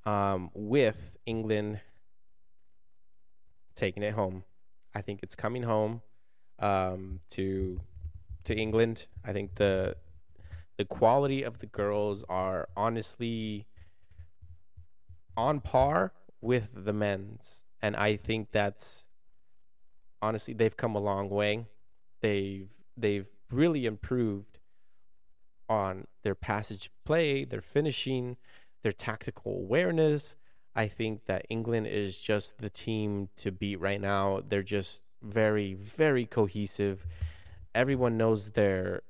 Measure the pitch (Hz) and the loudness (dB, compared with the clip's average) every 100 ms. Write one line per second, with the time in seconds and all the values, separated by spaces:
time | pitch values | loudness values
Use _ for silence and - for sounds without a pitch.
0 | 107 104 98 95 90 - 104 139 120 101 | 2 2 4 2 -2 -6 2 6 6 4
1 | - - - 113 110 107 104 107 - - | -10 -10 -4 -2 2 2 2 -4 -10 -18
2 | - - - - - - - - - - | -18 -18 -18 -18 -18 -18 -18 -18 -18 -18
3 | - - - - - - - - 101 95 | -18 -18 -16 -16 -18 -18 -16 -2 -2 0
4 | 104 110 95 92 - - - - - 104 | 0 2 0 -2 -10 -18 -18 -18 -8 -6
5 | 101 101 - - 110 123 117 107 107 117 | -6 -8 -8 -4 -2 -2 2 4 4 0
6 | - - - - - - 104 98 92 92 | -8 -18 -20 -20 -20 0 4 4 4 0
7 | 95 90 - - 95 95 92 90 - - | -6 -8 -6 -2 0 2 0 -2 -8 -10
8 | - - - - - 110 110 110 117 113 | -10 -12 -12 -10 -4 0 2 4 4 2
9 | - - 117 101 101 90 101 95 92 - | -10 -12 -4 -4 -4 4 4 6 2 -2
10 | - - - - - - - - 101 - | -12 -18 -18 -16 -14 -14 -12 -4 -4 4
11 | 113 135 139 135 120 110 104 - 101 104 | 6 6 4 0 -2 -6 -8 -2 0 2
12 | 104 101 - 90 95 92 - 98 110 113 | 0 -2 -2 0 0 0 -2 0 0 0
13 | 104 - 117 113 110 104 - - - - | -4 -4 -2 -2 -2 -4 -8 -16 -18 -20
14 | - - - - - - - - - - | -20 -18 -16 -16 -16 -16 -16 -16 -16 -18
15 | - - - - 123 147 - 131 139 165 | -18 -18 -8 -2 0 0 2 4 6 4
16 | 190 - - - 113 123 107 98 98 104 | 2 -2 -20 -6 2 2 2 -4 -2 2
17 | 104 98 98 107 - - - - 107 104 | 2 0 -4 -12 -14 -16 -18 -4 -2 2
18 | 107 107 - 110 104 107 101 - - - | 2 2 0 0 2 2 2 -2 -14 -16
19 | - - - - - - - - - - | -18 -18 -18 -18 -18 -18 -18 -18 -18 -18
20 | - - 107 110 - 113 110 - 117 104 | -18 -2 -2 -2 -4 2 2 4 0 2
21 | 101 98 101 101 104 107 113 - - - | 2 0 2 2 4 2 -4 -14 -18 -20
22 | - - 110 101 98 95 98 - - - | -18 -2 2 2 0 -4 -10 -16 -16 -2
23 | 110 101 98 - - 123 170 151 117 107 | 0 0 -4 -14 -4 4 4 4 0 -2
24 | - 127 113 101 98 - - - - - | -2 2 2 0 -6 -18 -20 -20 -18 -18
25 | - - - - - - - 110 95 95 | -18 -18 -20 -20 -20 -14 -2 0 0 -4
26 | - - 104 95 - 107 107 101 - - | -10 -4 -2 -2 -2 -2 -2 -8 -10 -12
27 | - 156 156 139 135 110 - 147 151 131 | 0 2 4 2 -2 -6 0 2 2 0
28 | 131 131 123 123 - - - - 110 - | 0 0 0 -6 -14 -18 -20 -2 -2 0
29 | - 110 - - - 95 92 135 180 165 | -4 -4 -6 -6 -4 -4 2 2 4 6
30 | 156 147 - - - - - - 110 - | 4 4 -2 -16 -18 -20 -6 0 0 0
31 | 110 104 - 95 - 113 113 117 107 101 | -2 -2 -2 -2 0 -2 2 2 2 0
32 | 98 92 - 104 - - 107 - - 110 | -2 -4 0 0 0 -8 -8 -4 -2 0
33 | 107 101 98 - 104 92 101 98 95 101 | 0 0 -4 -4 -4 -2 -2 0 0 2
34 | 98 98 98 95 95 101 95 101 92 - | 2 4 4 2 2 0 2 -2 -2 -10
35 | - - 110 107 107 107 101 95 104 - | -16 -16 -2 4 6 4 0 -4 -10 2
36 | 156 131 117 - 101 104 101 - 101 95 | 4 4 2 4 4 2 -4 2 2 2
37 | 85 - - - - - - 113 131 131 | -6 -4 -6 -6 -16 -16 -2 2 4 4
38 | 123 113 113 110 104 110 101 95 92 92 | 4 6 4 4 2 4 4 4 0 -4
39 | - | -6